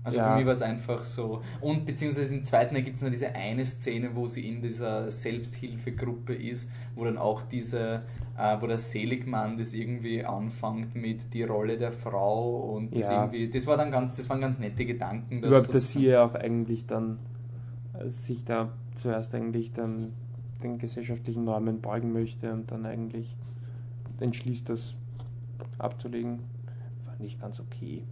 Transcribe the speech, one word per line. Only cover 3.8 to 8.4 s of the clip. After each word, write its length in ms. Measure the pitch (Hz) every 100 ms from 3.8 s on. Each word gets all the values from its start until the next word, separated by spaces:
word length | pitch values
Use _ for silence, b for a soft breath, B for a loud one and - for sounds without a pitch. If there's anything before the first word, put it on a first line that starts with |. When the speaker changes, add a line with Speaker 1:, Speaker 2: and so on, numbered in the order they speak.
| - 113 120 117
Speaker 1:
wo 120 | 120
sie 200 | 123 107
in 140 | 120
dieser 480 | 120 113 120 127 160
Selbsthilfegruppe 1300 | - 117 117 117 - 123 113 123 123 123 120 - 117
ist, 340 | 113 120 - B B
wo 120 | - 117
dann 120 | 110
auch 240 | 101 110
diese, 600 | - 123 113 117 113 113 B B B
äh, 180 | -